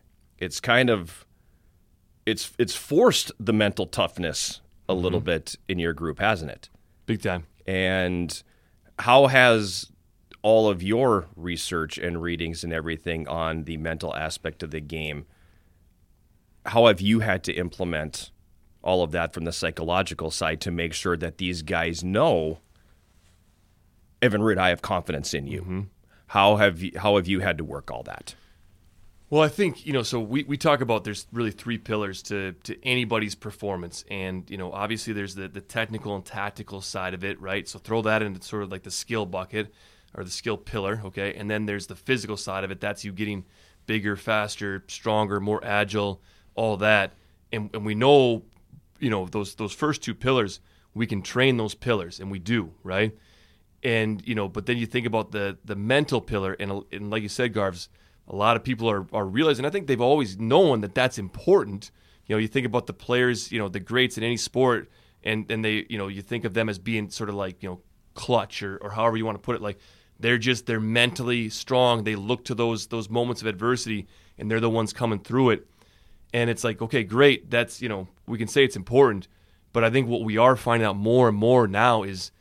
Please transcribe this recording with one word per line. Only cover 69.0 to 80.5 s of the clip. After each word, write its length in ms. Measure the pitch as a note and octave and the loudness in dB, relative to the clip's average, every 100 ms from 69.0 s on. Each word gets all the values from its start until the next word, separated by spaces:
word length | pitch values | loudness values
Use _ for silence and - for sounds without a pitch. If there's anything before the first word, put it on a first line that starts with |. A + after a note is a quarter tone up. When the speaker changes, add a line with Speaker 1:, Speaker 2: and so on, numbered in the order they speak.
| A#2 A2+ | 2 2
Speaker 2:
you 80 | A2 | -2
wanna 140 | G2+ | -6
put 160 | - A#2 | -4 -4
it. 60 | |
Like, 180 | G#2 G2 - - _ - | -4 -8 -14 -20 _ -2
they're 180 | A#2 A#2+ | 2 4
just, 280 | A#2 A#2 - | 4 0 0
they're 140 | A2 | -2
mentally 680 | A2 A#2 A#2+ - B2 A#2+ A2 | 0 2 2 0 -2 -2 -2
strong. 540 | - - B2+ B2 A#2 | -6 0 4 4 4
They 120 | G#2+ G#2+ | 0 -2
look 280 | G2+ B2 - | -2 -2 -2
to 100 | A2+ | -2
those, 320 | A#2 A2+ - | 0 0 -4
those 220 | A#2 G#2 | -8 -4
moments 320 | A#2+ A#2+ A#2 | -2 -2 -2
of 60 | A2 | -6
adversity, 600 | F#2 A#2 B2+ A2+ G#2 G#2 - _ - | -2 0 0 -2 -6 -8 -16 _ -10
and 140 | G#2+ | -2
they're 80 | A2+ | 0
the 100 | A2+ | 2
ones 220 | A2 A2 | 2 -2
coming 260 | - A#2 G#2 | -2 -2 -2
through 320 | - A#2+ B2+ | -2 2 4
it. 160 | G#2 - _ _ _ - - - | 2 -2 _ _ _ -20 -20 -6
And 160 | A#2+ A#2 | -2 0
it's 140 | A2+ | 0
like, 180 | A#2+ G2+ | -2 -4
okay, 220 | A#2 C3+ | -2 0
great. 460 | G2 A2+ C#3+ B2+ - | 2 6 8 6 2
That's, 320 | A#2 - - | 0 0 -4
you 60 | B2 | -6
know, 180 | G2+ F#2 _ - | -6 -8 _ -10
we 100 | A2+ | -6
can 100 | G#2+ | 0
say 140 | C#3+ | 4
it's 120 | C3 G2 | 4 2
important, 520 | F#2 B2 C3+ G2 - _ _ _ _ | 0 6 6 4 -6 _ _ _ _
but 100 | A#2 | 2
I 60 | A2+ | 2
think 180 | B2+ A#2 | 4 2
what 120 | A#2 | 0
we 160 | A2 G#2+ | 0 4
are 180 | B2 | 6